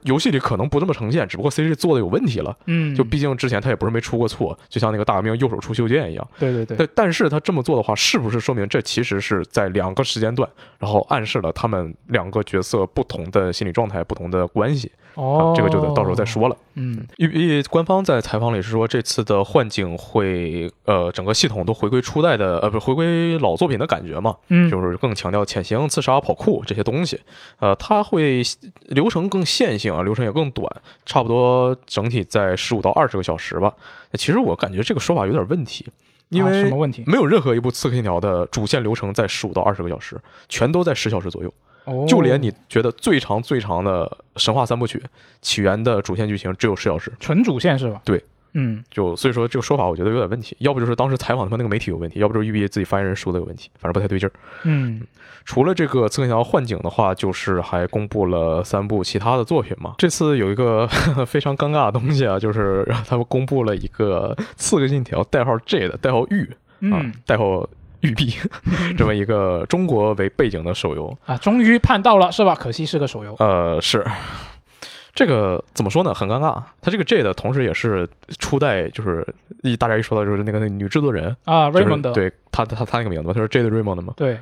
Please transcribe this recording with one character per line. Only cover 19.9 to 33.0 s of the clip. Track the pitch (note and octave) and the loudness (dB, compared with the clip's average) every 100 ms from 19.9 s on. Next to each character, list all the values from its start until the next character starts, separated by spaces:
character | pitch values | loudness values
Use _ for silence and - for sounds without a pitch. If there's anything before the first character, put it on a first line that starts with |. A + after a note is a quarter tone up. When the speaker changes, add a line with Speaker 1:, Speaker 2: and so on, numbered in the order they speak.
| E2+ | -6
Speaker 1:
会， | - A2+ G2 F2+ E2+ E2+ F2 - - | -4 0 0 0 -2 -4 -6 -6 0
呃， | G2 F2 | 2 2
整 | - | -2
个 | F#2+ | -2
系 | A2 - | 0 0
统 | A2 | 0
都 | F2+ | -2
回 | A2 G#2 | 0 0
归 | B2 | 0
初 | B2 D#3 | 0 0
代 | E3 B2 | 2 2
的， | G2 F2 | 2 0
呃， | G#2+ | 0
不 | G#2+ | 0
是， | |
回 | - C3+ | 0 0
归 | E3 E3+ E3+ E3 | 0 0 0 0
老 | A#2 E2 | 0 2
作 | F3 | 2
品 | A#2 | 0
的 | D3 | -2
感 | - | -2
觉 | F2 D2+ | -4 -4
嘛。 | G#2+ - - | -2 -4 2
Speaker 2:
嗯。 | F3 F3 | 4 4
Speaker 1:
就 | G2 | 2
是 | F2+ F2 | 0 -2
更 | C3 | -2
强 | G#2 - | -4 -2
调 | G2+ G2+ | -2 -2
潜 | - | -4
行、 | F2+ A2 D3 | -2 -2 -2
刺 | - | -2
杀、 | C3+ C3 | 0 2
跑 | - | 2
酷 | - - G#2+ A#2 | -2 0 0 -2
这 | |
些 | G#2 | -4
东 | G#2 B2+ F3 | -2 -2 -2
西。 | - _ - - - | -6 _ -20 -20 -2
呃， | G#2 G2 | 0 2
它 | - G#3+ | 2 0
会 | G#3 F#3 D3+ B2+ A#2+ - - - - | 2 2 2 2 0 -6 -14 -20 -4
流 | C#3 G3+ | 2 2
程 | F3+ F#3+ | 2 0
更 | F#3+ E3+ | -2 0
线 | - A3+ A2 | 0 0 0
性 | A2 | -2
啊， | E2 | -2
流 | F#2 A2 | -2 0
程 | |
也 | A#2 | -2
更 | B2 D3 | -2 -2
短， | B2 G2 - - - - | -4 -8 -8 -16 -20 -4
差 | C#3+ | 0
不 | A#2 | 2
多 | A#2 B2 B2+ B2+ C3 - | 4 4 4 2 0 -6
整 | - G#2+ | -4 -2
体 | A#2+ | 0
在 | F#2 A2 G2 F2+ | 0 0 2 0
十 | - | -2
五 | A2+ | 0
到 | F#2 | 2
二 | D#3+ | 2